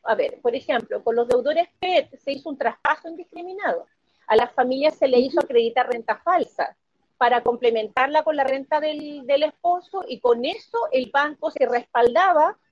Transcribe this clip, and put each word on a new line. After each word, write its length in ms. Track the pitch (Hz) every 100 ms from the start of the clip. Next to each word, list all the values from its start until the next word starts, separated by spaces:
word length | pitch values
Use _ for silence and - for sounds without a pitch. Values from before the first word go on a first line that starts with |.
a 120 | -
ver, 260 | 208 143 -
por 140 | 247
ejemplo, 480 | 240 - 247 226 208
con 140 | - 233
los 120 | 240
deudores 400 | 247 254 311 349 _
pet 360 | 359 349 - -
se 140 | -
hizo 180 | 277 311
un 60 | 285
traspaso 520 | 233 - - 311 330
indiscriminado. 760 | 330 349 320 349 381 370 202 - _ _ _ -
A 100 | 220
las 160 | 247
familias 420 | - 254 262 302 302
se 120 | 269
le 100 | 247
hizo 220 | 247 262
acreditar 480 | 226 240 226 240 247
renta 280 | 240 226 214
falsa 600 | - 359 254 - - - _ _ _ _
para 240 | 240 240
complementarla 800 | 233 240 240 226 214 262 269 302
con 140 | 311 302
la 80 |
renta 360 | 262 269 269 302
del, 460 | 302 302 294 294 247
del 180 | 277
esposo 600 | 302 - 349 359 349 381 -
y 120 | 240
con 240 | 247 233
eso 340 | 269 427 - 466 -
el 180 | 262 247
banco 400 | 277 294 302 320
se 160 | - 247
respaldaba 920 | 240 - 240 240 247 381 330 320 - _